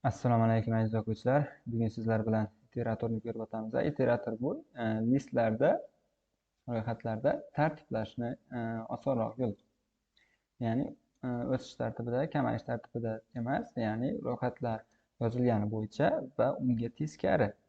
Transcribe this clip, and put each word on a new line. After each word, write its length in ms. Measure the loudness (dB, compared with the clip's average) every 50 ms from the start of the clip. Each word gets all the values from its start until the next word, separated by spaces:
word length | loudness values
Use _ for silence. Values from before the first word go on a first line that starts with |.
| 0 0
Assalomu 360 | -2 0 2 2 4 6 6
alaykum, 260 | 4 4 2 2 2
aziz 220 | 2 2 2 2 0 0
o'quvchilar. 440 | 0 0 -4 0 2 2 4 4 2 0 -6 -14 _ -6
Bugun 200 | -2 0 0 0 0
sizlar 280 | -2 0 2 2 2 4
bilan 200 | 2 2 2 0 -2 _ _ _
iteratorni 520 | _ _ -4 -2 -2 -2 -2 0 -2 -2 -2 -2
ko'rib 180 | -4 -6 -6 -6
o'tamiz. 300 | -6 -6 -8 -6 -2 0 0 0 0
Iterator 480 | 2 2 2 2 2 2 0 -4 -4 -2
bu, 120 | -2 -2 -2 -4 -8 _ _ -4
e, 20 | -2 0 0 2 2 4
listlarda, 640 | 2 2 2 0 0 2 2 2 4 4 4 4 4 2 -2 -10 _ _ _ _ _ _ _ _ _ _ _ _ _ _ _ -4
ro'yxatlarda 640 | -4 -4 -2 -4 -6 -4 -4 -6 -4 0 0 0 0 0 -6 -8 _
tartiblashni, 760 | 0 0 0 0 -4 -10 _ -4 -4 -4 -4 -6 -6 -6 -6 -6 -8 _ _ -8 -6
e, 40 | -4 -4 -4 -6 -6 -6 -8
osonroq 400 | -4 -2 0 0 0 0 -2 -2 -2
yo'l. 100 | -2 -2 -2 _ _ _ _ _ _ _ _ _ _ _ _ _ _ _ _ _ _ _ _ _ -2
Ya'ni, 220 | 0 0 0 -2 -4 -8 _ _ _ _ _ -8
e, 80 | -6 -4 -4 -2 -2 -2
o'sish 180 | -2 -4 -8 -8 _
tartibida, 420 | -6 -4 -4 -4 -4 -2 -2 -2 -2 0 0
kamayish 300 | 0 0 0 0 -2 -2 -4
tartibida 440 | -6 -6 -6 -8 _ -4 -4 -4 -4 -6 _ _ _ -6
emas, 340 | -4 -2 -2 -2 -2 -4 _ -4 -2
ya'ni 280 | -2 -2 -2 -2 -2 -2 -2 -4 -4
ro'yxatlar 580 | -4 -2 -2 -4 -4 -2 -4 -4 -4 -4 -6 _ _ _ _ _ _ _ -2
yozilgani 440 | 0 2 2 4 4 4 4 2 0 -2
bo'yicha 340 | -2 -4 -6 0 2 2 2 2 0 -4 -6 _ 2
va 80 | 2 2 2 2
unga 280 | 2 2 2 2 0 -4 -4 -4
teskari. 500 | -6 -6 -4 -2 0 2 4 4 2 0 0 _ _